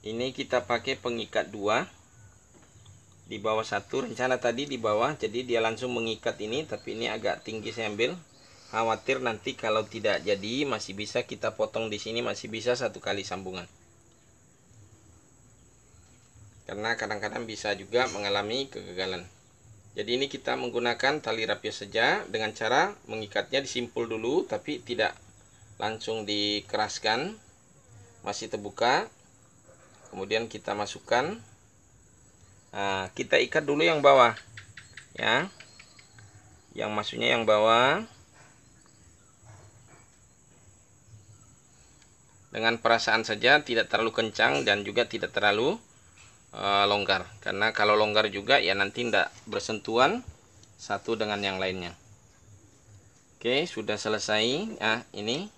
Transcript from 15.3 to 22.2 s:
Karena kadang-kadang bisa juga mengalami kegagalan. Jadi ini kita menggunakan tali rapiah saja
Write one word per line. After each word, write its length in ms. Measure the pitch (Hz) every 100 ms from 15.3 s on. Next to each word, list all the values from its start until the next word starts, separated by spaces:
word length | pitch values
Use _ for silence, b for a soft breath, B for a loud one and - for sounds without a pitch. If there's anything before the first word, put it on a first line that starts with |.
| - - - - - _ - - - - - - - -
Karena 240 | 101 110
kadang-kadang 560 | 117 107 104 104 113 113
bisa 240 | 107 107
juga 320 | 98 98 120 127
mengalami 560 | 101 101 101 104 127 139
kegagalan. 560 | - 92 90 92 90 92 - - - - - - -
Jadi 240 | 104 123
ini 40 | 139
kita 240 | - 131
menggunakan 640 | 131 123 120 120 117 131 151
tali 320 | 113 113 110
rapiah 220 | 104 107
saja 500 | - 101 110 127 196